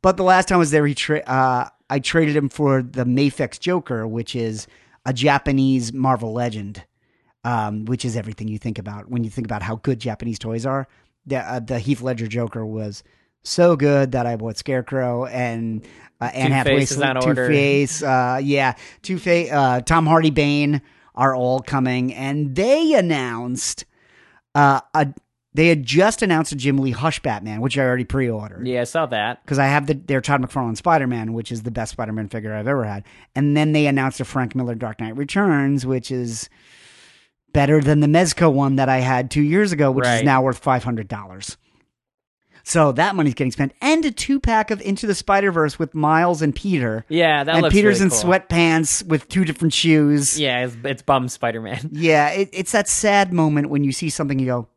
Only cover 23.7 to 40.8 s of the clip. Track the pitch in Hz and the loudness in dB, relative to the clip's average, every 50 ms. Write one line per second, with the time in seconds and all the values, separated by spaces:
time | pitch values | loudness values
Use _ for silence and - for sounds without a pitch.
23.7 | - - - _ _ _ _ _ _ _ _ _ _ _ _ _ _ 143 143 139 | -8 -10 -14 _ _ _ _ _ _ _ _ _ _ _ _ _ _ 4 4 4
24.7 | 139 131 - _ _ 156 147 139 139 - _ _ _ _ _ _ _ 143 160 170 | 4 2 -2 _ _ 0 0 0 -2 -12 _ _ _ _ _ _ _ 2 4 4
25.7 | 170 151 131 117 127 156 185 214 220 - 233 196 175 160 156 - 151 139 123 143 | 4 2 0 0 2 4 4 4 2 0 0 0 2 0 0 -2 -6 -4 -2 0
26.7 | 139 139 135 135 120 110 135 160 151 - - 139 110 104 92 110 107 107 117 131 | 0 2 0 -2 -2 -2 -2 -4 -4 -2 -4 -4 -4 -4 -6 -8 -8 -4 -4 -2
27.7 | 120 139 135 127 123 127 123 - - 135 131 120 113 107 104 107 - 87 120 127 | -2 0 0 0 0 -2 -4 -4 -2 -2 -2 -2 -4 -6 -8 -10 -12 -10 -8 -4
28.7 | 127 123 120 120 - 165 160 131 123 107 104 113 123 - _ - 143 135 139 135 | -4 -4 -4 -2 -2 -4 -4 -2 -2 -2 -2 -4 -6 -8 _ -4 0 0 2 4
29.7 | 139 147 143 139 156 135 - - 143 131 123 - 143 139 127 120 - 143 127 117 | 4 2 2 0 -4 -4 -2 -2 -2 -2 0 0 0 0 0 -2 -4 -4 -4 -4
30.7 | 113 - - - 165 156 139 123 123 117 110 110 113 113 113 - 120 113 107 120 | -6 -4 0 2 2 2 2 0 -4 -4 -6 -6 -6 -8 -8 -8 -10 -8 -8 -8
31.7 | 113 120 110 - - - 117 107 107 107 110 104 - 113 104 107 107 107 104 123 | -8 -8 -8 -8 -8 -8 -8 -6 -6 -8 -8 -8 -8 -10 -8 -8 -8 -6 -4 -2
32.7 | 143 139 117 104 101 101 98 _ - - - _ _ 135 143 143 143 151 151 156 | -2 -2 -2 -4 -6 -10 -12 _ -20 -20 -20 _ _ 0 0 2 2 2 2 2
33.7 | 151 151 151 143 139 143 131 131 127 - 131 - - 139 127 110 - 127 127 120 | 2 2 2 2 2 0 0 -2 -4 -6 -10 -6 -4 -4 -4 -2 -4 -4 -4 -4
34.7 | 120 113 120 110 101 - 113 110 110 131 143 143 - 196 208 196 160 143 139 139 | -6 -6 -8 -10 -8 -8 -10 -10 -6 -8 -8 -4 -2 0 2 2 2 2 2 2
35.7 | 139 139 123 127 131 131 120 - 131 127 123 117 117 110 - - _ _ _ _ | 0 0 0 -2 -2 -4 -4 -4 -6 -4 -4 -6 -6 -8 -10 -14 _ _ _ _
36.7 | - - - - - - - _ _ _ _ _ _ _ _ _ _ 151 139 139 | -20 -20 -20 -20 -20 -20 -20 _ _ _ _ _ _ _ _ _ _ 2 4 4
37.7 | 151 156 143 135 151 147 151 147 151 165 185 165 - - 175 160 135 135 139 139 | 4 4 4 4 4 4 4 4 6 4 4 2 2 2 2 4 4 4 2 2
38.7 | 139 135 135 131 131 131 127 127 131 123 127 127 - 147 147 147 160 190 214 202 | 2 2 2 2 2 2 2 2 0 0 -2 -2 0 0 2 2 4 2 2 2
39.7 | 175 143 147 135 131 131 123 123 120 113 113 143 135 131 131 131 123 - - 139 | 2 2 2 2 2 2 2 2 2 4 4 4 4 4 2 2 -2 -2 0 0
40.7 | 131 123 | 0 0